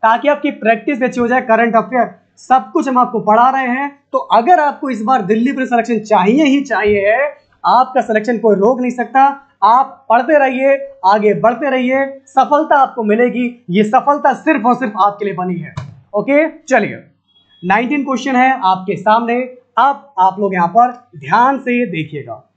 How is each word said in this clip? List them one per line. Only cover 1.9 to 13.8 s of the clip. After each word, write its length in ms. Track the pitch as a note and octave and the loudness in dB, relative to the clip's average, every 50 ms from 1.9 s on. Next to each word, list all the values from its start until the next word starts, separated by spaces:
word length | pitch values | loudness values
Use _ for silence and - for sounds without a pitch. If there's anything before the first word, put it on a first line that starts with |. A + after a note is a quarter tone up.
| B3 B3+ A#3 F3+ - _ _ _ _ | -2 -2 -2 -2 -4 _ _ _ _
सब 340 | _ - - B3+ C4 B3+ - - | _ -2 0 2 2 2 0 -4
कुछ 160 | E4+ D4 C4+ | -4 -2 0
हम 100 | B3+ B3 | 0 0
आपको 220 | B3 A#3+ A#3+ A3 | 0 0 -2 -4
पढ़ा 300 | F3+ G#3+ G#3+ A3 A#3+ B3+ | 0 2 4 4 4 4
रहे 160 | C4 C4+ C4 | 2 0 -2
हैं। 320 | B3 A#3+ C4 C#4 C#4+ C#4 _ _ _ - | -4 -4 -4 -6 -8 -10 _ _ _ -6
तो 60 | C4 | -6
अगर 420 | B3+ - F3+ G#3+ A#3 F4 F4+ E4+ | -4 0 0 2 4 4 4 4
आपको 300 | D4+ C#4+ B3+ C#4+ D4+ C#4 | 4 0 -2 -4 -6 -8
इस 120 | B3+ G#3 A3 | -6 -6 -2
बार 200 | G#3+ C4 C4 G3+ | -2 -2 -2 0
दिल्ली 300 | F3 G#3+ A3 A#3 C4 C#4 | 0 -2 0 0 -2 -2
पुलिस 160 | A#3+ C4 - | -4 -4 -2
selection 300 | B3 A#3 A3+ A#3 A#3+ A3 | 0 -2 0 0 -2 -4
चाहिए 460 | G#3+ - G#3+ G3 F3+ F#3+ A#3 C#4+ D#4 | -2 0 0 2 2 2 2 2 2
ही 160 | C#4 C4 C#4+ | 2 2 0
चाहिए 520 | C4+ - A3 F#3+ G#3+ G#3 G#3 G3+ G3 G3+ A3 | 0 -2 -4 -2 0 0 0 2 2 0 2
है, 240 | B3 C#4 D4 C#4 _ _ _ _ _ - | 0 0 -2 -4 _ _ _ _ _ 0
आपका 360 | E3+ F#3+ A#3 B3+ B3+ - C4 | 2 2 2 2 2 0 -4
selection 380 | A3+ - A3 G#3+ G#3+ G#3+ B3 G#3+ | -2 0 -2 -2 0 -2 -4 0
कोई 180 | G3+ A3+ G#3 | 2 2 2
रोक 240 | F#3+ G3 A3 C4 A#3 | 4 2 0 0 0
नहीं 100 | B3+ B3 | -2 -6
सकता। 320 | - A#3+ A#3+ - - C4+ C4+ C#4 C#4 C#4 - _ _ _ - | -4 -6 -8 -2 2 2 2 2 2 -2 -14 _ _ _ 2
आप 440 | G3+ A3+ B3+ C4+ C4 - - _ _ | 2 4 4 2 0 -6 -20 _ _
पढ़ते 300 | A3 A#3+ B3+ - D#4+ D4 | 0 0 2 2 2 2
रहिए, 560 | C#4 C4 C4 B3+ C4 C#4 C#4 C4+ C#4 - - - - | 2 2 0 0 2 2 0 0 -2 -10 -16 -2 0
आगे 280 | F#3 G3+ A3 G3+ G#3+ G3+ | 2 2 4 2 2 0
बढ़ते 360 | E3+ D#3 A3 A#3+ A#3 D#4 C#4 | 2 0 0 0 0 -4 -2
रहिए, 520 | C4 C4 B3+ B3 C4 C4+ C#4 C4+ C4+ C4+ _ | -2 -2 -2 0 0 -2 -2 -4 -6 -14 _
सफलता 500 | _ _ C4 C4 - D4 C#4+ D#4 D#4 E4 | _ _ -2 0 2 2 0 2 2 2
आपको 260 | C#4+ C4+ B3+ - B3+ A3+ | 2 2 0 -2 -6 -2
मिलेगी। 600 | G#3 G#3 A3 B3 B3 - A#3+ B3 A#3+ A#3+ - _ - | 0 2 2 2 0 0 -2 -4 -6 -6 -10 _ -4
ये 140 | F3 G3 | 0 0